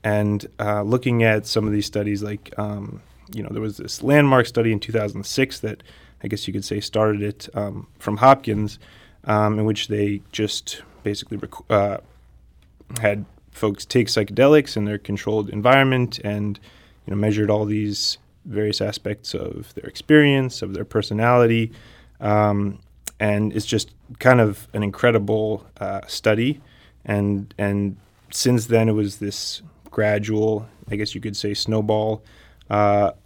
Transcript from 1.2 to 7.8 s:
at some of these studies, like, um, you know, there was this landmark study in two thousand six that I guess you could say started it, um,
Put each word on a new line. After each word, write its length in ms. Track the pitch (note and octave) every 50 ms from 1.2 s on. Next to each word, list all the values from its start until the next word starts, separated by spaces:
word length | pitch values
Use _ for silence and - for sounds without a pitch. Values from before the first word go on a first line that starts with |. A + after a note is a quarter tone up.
| A2+
at 220 | A2 G#2+ G#2+ G#2
some 220 | - - A#2 G#2+
of 60 | G#2+ G#2
these 120 | G#2 G2+
studies, 380 | - - G#2+ G#2 G#2 G#2 G2 G#2
like, 300 | G#2 G#2+ G#2+ - - -
um, 440 | - G#2 G#2 G#2 G2+ G2+ A2 - G2+ - _ - - - - -
you 80 | A2 G2+
know, 60 | -
there 100 | G#2+ A2
was 140 | A2 A2 G2+
this 260 | - - - - -
landmark 440 | - B2 C#3+ D3 C#3+ C#3 C3+ B2+ A#2
study 260 | - - A#2+ A2+ A2+
in 80 | A2 G#2
two 140 | - - A2
thousand 320 | A2+ G#2 G#2 G2+ G#2 G2+
six 340 | - - - C3 C3 - -
that 240 | - A2 G#2+ - - - - - - - - _ -
I 60 | G#2+
guess 180 | G#2 G2+ -
you 60 | - G2
could 100 | G#2 G2
say 160 | - G#2 G#2
started 420 | - - - A2 A2 G#2+ G#2+ G#2
it, 280 | G2+ G#2 G#2 - - - -
um, 340 | - G#2 G2+ G2+ G#2